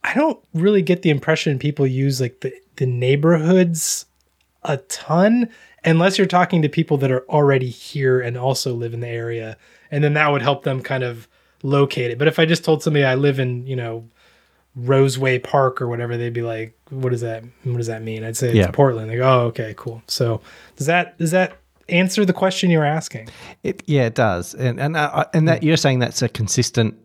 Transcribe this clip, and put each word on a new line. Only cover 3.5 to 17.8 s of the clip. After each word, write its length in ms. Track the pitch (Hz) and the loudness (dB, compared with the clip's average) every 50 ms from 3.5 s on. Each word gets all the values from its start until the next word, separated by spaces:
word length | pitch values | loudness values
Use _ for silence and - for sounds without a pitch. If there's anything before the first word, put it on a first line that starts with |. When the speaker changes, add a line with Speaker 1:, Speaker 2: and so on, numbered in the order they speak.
| 185 185 185 175 165 160 - - - - - _ _ _ _ _ _ _ _ _ _ _ _ | 4 4 4 2 0 -4 -4 -4 -6 -6 -10 _ _ _ _ _ _ _ _ _ _ _ _
Speaker 1:
a 140 | - 147 135 | -4 -4 -4
ton, 720 | - _ - - - - 151 170 185 214 233 247 240 233 - - - _ _ _ _ | -4 _ -14 -14 -4 0 2 4 4 4 4 2 0 -2 -6 -18 -20 _ _ _ _
unless 340 | 165 165 165 170 196 190 - | 2 4 6 4 4 4 2
you're 80 | 196 | 0
talking 380 | 180 180 180 180 180 - 170 151 | 4 4 2 2 4 2 2 2
to 60 | 147 | 2
people 280 | - - 160 - 156 139 | 0 0 0 0 0 0
that 140 | 139 135 | 2 2
are 120 | 131 127 - - | 0 0 -2 0
already 400 | - 151 147 139 139 131 127 123 | 2 4 4 6 4 4 2 -2
here 500 | 117 - - - - 143 135 131 127 127 | -8 -12 -18 -10 -6 -2 2 2 2 2
and 140 | 123 120 120 127 | 0 -2 -6 -4
also 340 | 123 135 135 - - 135 123 | -2 -2 -2 -2 -2 -4 -4
live 220 | 117 117 117 117 | -4 -6 -8 -8
in 60 | 117 | -8
the 60 | 117 120 | -8 -8
area. 480 | 117 117 117 117 117 117 110 110 113 _ _ _ _ _ _ _ | -8 -8 -6 -6 -6 -6 -8 -10 -14 _ _ _ _ _ _ _
And 120 | - 147 151 | -2 0 0
then 120 | 147 147 | 2 2
that 160 | 151 151 147 | 2 2 2
would 100 | 143 139 | 2 0
help 220 | 120 139 143 139 - | 2 0 0 0 -2
them 180 | 143 135 131 | -4 -4 -4
kind 220 | 123 - 143 131 127 | -6 -6 -6 -4 -4
of 240 | 123 120 117 113 _ _ _ _ _ _ _ | -6 -8 -10 -16 _ _ _ _ _ _ _
locate 480 | - 139 139 143 143 139 - - 123 120 | -6 0 2 2 2 2 0 -4 -4 -4
it. 80 | 117 120 | -2 0
But 100 | 143 156 | -2 0
if 120 | 156 - | 2 2
I 60 | 165 | 2
just 200 | 160 170 165 - | 2 2 -2 2
told 160 | - 160 147 | 0 0 0
somebody 240 | - 165 147 147 139 | 0 -2 0 2 2
I 80 | 131 127 | 2 0
live 240 | 131 143 143 139 131 | 2 0 0 0 0
in, 300 | 131 127 123 120 123 131 | -2 -4 -4 -6 -8 -8
you 80 | 135 | -8
know, 280 | 127 120 117 113 117 113 113 _ _ _ _ _ _ _ _ _ _ _ _ _ 127 | -8 -6 -8 -8 -10 -12 -16 _ _ _ _ _ _ _ _ _ _ _ _ _ -10
Roseway 600 | 120 123 135 135 135 139 123 131 135 131 127 123 | -2 2 4 4 4 2 2 -2 -2 0 0 -2
Park 400 | - - - 143 135 127 127 - | -2 0 0 2 2 2 0 -2
or 60 | 127 120 | -6 -6
whatever, 300 | 120 117 120 120 120 117 | -4 -6 -6 -6 -4 -4
they'd 160 | 120 120 117 | -4 -4 -4
be 80 | 117 | -6
like, 320 | 117 117 113 110 113 113 _ _ _ _ | -6 -6 -6 -8 -10 -12 _ _ _ _
"What 220 | 139 135 131 127 | -10 -6 -2 -2
does 100 | 123 113 | -2 -2
that, 220 | 120 117 113 113 113 120 _ _ _ | -4 -6 -8 -10 -12 -18 _ _ _
what 140 | 127 120 | -6 -4
does 100 | 120 | -4